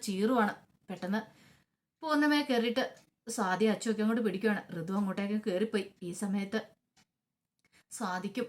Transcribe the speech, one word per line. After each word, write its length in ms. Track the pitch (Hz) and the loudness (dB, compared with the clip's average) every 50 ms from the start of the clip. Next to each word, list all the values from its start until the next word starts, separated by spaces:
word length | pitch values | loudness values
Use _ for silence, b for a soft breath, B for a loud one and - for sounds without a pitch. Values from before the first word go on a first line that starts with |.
| - | -2
ചീറുവാണ്. 520 | 214 190 185 208 226 262 240 208 202 - - - _ _ _ _ - | -4 0 2 2 4 4 4 4 2 0 -6 -14 _ _ _ _ -12
പെട്ടെന്ന് 320 | 190 180 - 180 196 220 220 - b b b b b b b b _ _ _ _ _ _ - | -10 -6 -4 -2 -2 -2 -4 -6 b b b b b b b b _ _ _ _ _ _ -2
പൂർണ്ണിമയെ 400 | 311 302 294 294 302 294 294 285 | 0 2 4 4 4 4 4 2
കയറിയിട്ട് 420 | 277 254 233 220 240 220 254 - - - - _ _ _ _ _ 233 | 2 2 2 2 2 2 0 -2 -2 -6 -14 _ _ _ _ _ -8
സ്വാതി 360 | 220 - 208 185 185 175 220 | -4 -2 0 0 2 4 4
അച്ചുവൊക്കെ 380 | 220 202 208 - 233 214 196 214 | 4 2 2 0 -2 0 2 2
അങ്ങോട്ട് 200 | 220 226 247 226 | 2 2 2 2
പിടിക്കുവാണ്. 400 | 208 175 196 226 220 208 - - - 185 | 0 0 2 0 0 0 0 -4 -8 -8
ഋതു 200 | 170 165 175 196 | -8 -4 -2 -2
അങ്ങോട്ടേക്ക് 480 | 202 202 190 185 196 202 202 208 214 214 | 0 0 0 -2 -2 -2 -2 -2 -2 -2
കയറിപ്പോയി. 440 | 214 180 185 214 220 214 202 190 - - _ 190 | 0 0 0 0 0 0 -2 -2 -4 -10 _ -10
ഈ 100 | 175 175 | -10 -6
സമയത്ത് 480 | - 208 196 196 202 196 196 - 220 214 - _ _ _ _ _ _ _ _ _ _ _ _ _ _ _ _ _ _ b b b b b _ - | -6 -4 -2 -2 -2 -2 -2 -4 -4 -4 -6 _ _ _ _ _ _ _ _ _ _ _ _ _ _ _ _ _ _ b b b b b _ -10
സ്വാതിക്കും 540 | - 233 185 180 185 190 202 196 254 240 | -8 -6 -4 -4 -4 -4 -4 -4 -4 -6